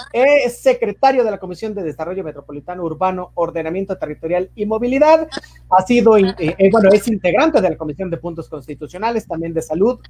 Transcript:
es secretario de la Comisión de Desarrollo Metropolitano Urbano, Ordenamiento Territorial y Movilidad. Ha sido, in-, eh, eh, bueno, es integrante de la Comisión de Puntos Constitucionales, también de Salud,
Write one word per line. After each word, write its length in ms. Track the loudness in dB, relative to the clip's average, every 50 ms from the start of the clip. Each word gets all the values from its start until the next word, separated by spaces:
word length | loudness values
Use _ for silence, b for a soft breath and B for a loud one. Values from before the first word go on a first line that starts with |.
| -18 -6 -2
es 480 | 0 2 4 4 2 2 0 -4 -2 0
secretario 600 | 0 2 2 0 -6 -4 0 2 2 2 2 0
de 60 | 0
la 60 | -2
Comisión 380 | -6 -8 -12 -12 -10 -10 -10 -8
de 80 | -6 -8
Desarrollo 420 | -8 -8 -8 -8 -8 -8 -8 -8
Metropolitano 580 | -10 -10 -14 -16 -16 -16 -16 -12 -12 -10 -8 -6
Urbano, 500 | -6 -4 -2 -2 -2 -2 -4 -8 -10 -4
Ordenamiento 640 | -4 -4 -4 -4 -6 -6 -6 -4 -6 -6 -6 -6 -8
Territorial 520 | -8 -10 -10 -8 -6 -4 -2 -2 -4 -4 -6
y 100 | -8 -6
Movilidad. 640 | -4 -4 -2 -2 -2 2 2 4 6 6 4 4 0 B B B B B B B 2
Ha 140 | 2 2 4
sido, 340 | 4 2 4 6 6 6
in-, 180 | 6 4 2 0 -2
eh, 160 | -4 -4 0
eh, 140 | 2 2 4 4
bueno, 160 | 6 6 6
es 160 | 6 4 2
integrante 540 | 0 -4 -2 0 0 2 2 2 2 2 2
de 80 | 0 0
la 80 | -2
Comisión 320 | -4 -8 -10 -8 -8 -8 -8
de 80 | -8
Puntos 320 | -8 -8 -10 -10 -10 -12 -12
Constitucionales, 800 | -14 -16 -14 -14 -14 -14 -14 -14 -12 -6 -6 -4 -4 -4 -6 -6
también 240 | -8 -8 -6 -6 -4
de 80 | -6
Salud, 400 | -4 -4 -2 0 2 0 0 -2 -8 -20